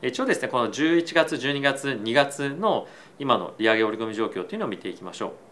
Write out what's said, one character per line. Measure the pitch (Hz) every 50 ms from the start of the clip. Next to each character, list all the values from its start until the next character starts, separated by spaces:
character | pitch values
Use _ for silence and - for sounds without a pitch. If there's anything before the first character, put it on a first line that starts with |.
一 | - 127 127 -
応 | 262
で | 254 185
す | 143
ね、 | - 120
こ | - 127
の | 117 107
十 | 101 120 151 160 165 170
一 | 170 165 -
月、 | 170 160 160 165 131
十 | 123 135
二 | 143 143
月、 | 139 139 135 135 - 139 135 107
二 | 101 113 117
月 | 143 139 139 - - 143 139
の | 139 160 208 220 170 120 - - - - - - - -
今 | 143 135 120 107
の | 87 85 - -
利 | 107 110
上 | 110 110
げ | 110
織 | 107 107 110
り | 113
込 | 113
み | 107
状 | 107 110 98
況 | - 95 90
と | 90 -
い | 220
う |
の | 214
を | 135
見 | 98 90
て | - 95
い | 85
き | - 95
ま | 90 -
し | -
ょ | 110 95 - - - -